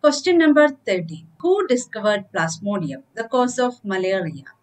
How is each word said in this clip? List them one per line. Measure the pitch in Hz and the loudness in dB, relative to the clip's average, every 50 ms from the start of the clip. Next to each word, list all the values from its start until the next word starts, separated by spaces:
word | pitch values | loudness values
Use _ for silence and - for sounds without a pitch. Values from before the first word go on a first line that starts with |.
Question | - 302 277 - - 359 349 339 | 4 2 2 2 0 2 4 4
number | 330 311 294 294 302 - | 6 6 6 6 4 4
thirteen. | 285 - _ - 196 185 170 165 160 - - - _ _ | 2 -4 _ -4 -4 -4 -4 -6 -12 -14 -16 -20 _ _
Who | - 349 370 415 392 - | 0 0 2 2 2 0
discovered | 254 247 - - - 214 202 214 208 202 196 _ - | 0 -2 -2 -6 -12 -2 0 0 0 0 -4 _ -4
Plasmodium, | 180 165 165 160 - 202 202 202 190 160 143 135 - - _ _ | -4 -4 -4 -4 -6 -6 -4 -4 -4 -4 -6 -8 -12 -16 _ _
the | - 233 | -10 -8
cause | 233 - 247 247 247 247 - | -2 0 0 0 0 0 -2
of | 247 247 247 _ _ | -2 -2 -2 _ _
malaria? | 202 190 185 185 185 190 190 180 160 - 135 135 - - _ | -6 -4 -2 -2 -2 -2 -2 -4 -6 -8 -10 -18 -20 -20 _